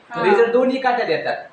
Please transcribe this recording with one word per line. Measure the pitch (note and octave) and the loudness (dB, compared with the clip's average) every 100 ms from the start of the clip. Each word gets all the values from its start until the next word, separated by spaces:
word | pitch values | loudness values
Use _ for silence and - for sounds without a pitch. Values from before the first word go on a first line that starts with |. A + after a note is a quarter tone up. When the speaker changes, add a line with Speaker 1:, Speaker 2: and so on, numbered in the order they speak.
| _ | _
Speaker 1:
हा. | A#3+ | -2
Speaker 2:
रिझल्ट | F#4+ - - | 2 4 4
दोन्ही | A#3+ B3+ C4 | 2 0 0
काठ्या | B3+ A#3+ G3+ | -2 -2 -2
देतात. | D3+ - - - | -4 -4 -8 -12